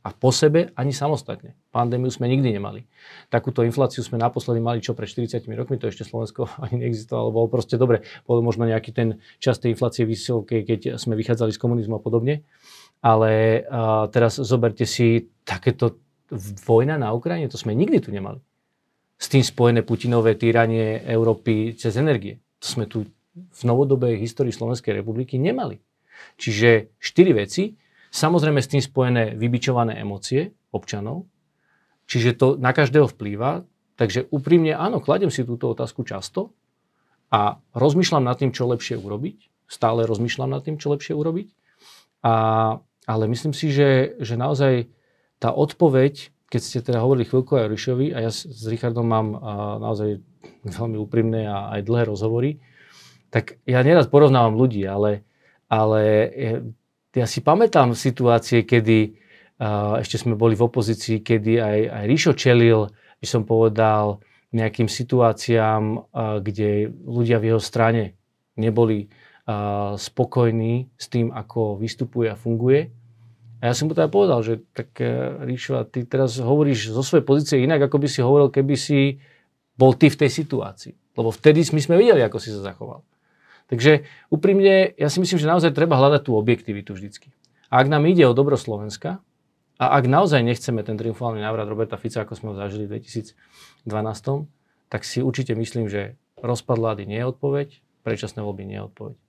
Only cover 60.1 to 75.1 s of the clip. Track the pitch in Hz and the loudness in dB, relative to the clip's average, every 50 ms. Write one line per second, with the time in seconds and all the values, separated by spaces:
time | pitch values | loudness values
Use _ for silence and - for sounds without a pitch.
60.1 | - 110 - 123 113 104 113 113 110 101 117 117 - 127 113 110 113 110 - - | -8 -4 -2 -2 0 2 2 2 4 4 0 0 0 -2 -2 -2 -4 -6 -4 -4
61.1 | 113 110 110 - 120 110 104 110 113 117 113 107 104 107 110 - 117 113 101 104 | -4 -4 0 0 0 0 2 2 0 2 2 0 0 0 0 -2 -4 -6 0 0
62.1 | 135 160 - 175 139 - - 131 123 120 117 117 113 110 107 104 - _ _ _ | 0 2 2 2 0 2 4 4 6 6 6 6 6 4 2 -2 -6 _ _ _
63.1 | _ _ - - - 120 107 104 113 110 113 113 107 107 113 110 107 107 104 104 | _ _ -12 -2 -2 -2 0 2 2 4 4 2 4 2 2 2 4 2 0 -2
64.1 | 101 104 _ _ _ _ _ _ - 113 113 110 110 - 120 107 - - 123 120 | -4 -6 _ _ _ _ _ _ -4 -2 -2 -2 0 0 -2 -2 -2 -6 -4 0
65.1 | - 123 120 113 110 - - - 117 113 110 110 110 107 107 107 110 - - _ | 2 4 4 4 2 0 -2 0 0 2 2 2 0 0 -2 -2 -4 -6 -10 _
66.1 | _ 139 113 107 107 104 95 110 98 104 107 104 104 104 107 113 113 - - 135 | _ -6 -6 -4 -4 -4 -6 -6 -6 -2 -2 0 0 0 -2 -4 -6 -14 -14 -8
67.1 | 120 120 120 113 117 113 104 113 113 110 - - - 120 113 113 117 113 107 104 | -4 -2 0 2 2 2 2 2 0 0 -2 -4 -2 0 2 2 2 0 -2 -4
68.1 | 95 _ _ _ _ _ _ _ _ - 110 113 107 117 117 110 110 104 101 104 | -10 _ _ _ _ _ _ _ _ -2 -2 0 2 2 2 2 2 -2 -4 -10
69.1 | _ _ _ _ _ _ _ - 110 104 104 104 101 101 101 101 101 101 - - | _ _ _ _ _ _ _ -8 -6 -6 -4 -4 -4 -4 -4 -6 -6 -8 -12 -12
70.1 | _ - 123 - - 131 120 117 113 113 110 113 117 123 131 - _ _ - - | _ -4 -4 -2 0 0 2 2 2 0 -2 -2 -2 -4 -6 -8 _ _ -18 -6
71.1 | - 123 117 113 - 110 104 - - 117 110 107 104 98 110 113 - - 127 120 | -2 -2 -2 -2 -4 -10 -14 -10 -4 -4 -4 -4 -4 -6 -8 -8 -6 -8 -8 -6
72.1 | - 123 117 110 107 113 - 117 113 113 117 127 131 143 160 - - - _ _ | -4 -2 -2 -2 -4 -6 -4 -4 -4 0 2 2 2 2 0 -4 -12 -20 _ _
73.1 | _ _ _ _ _ _ _ - - - - 120 120 - 147 156 160 165 160 156 | _ _ _ _ _ _ _ -20 -16 -4 -2 -2 0 0 -2 -2 0 0 0 2
74.1 | 170 202 202 185 139 120 110 110 113 107 - _ _ - 120 _ _ - 123 120 | 2 2 2 4 2 0 0 -2 -4 -6 -8 _ _ -14 -14 _ _ -6 -4 -4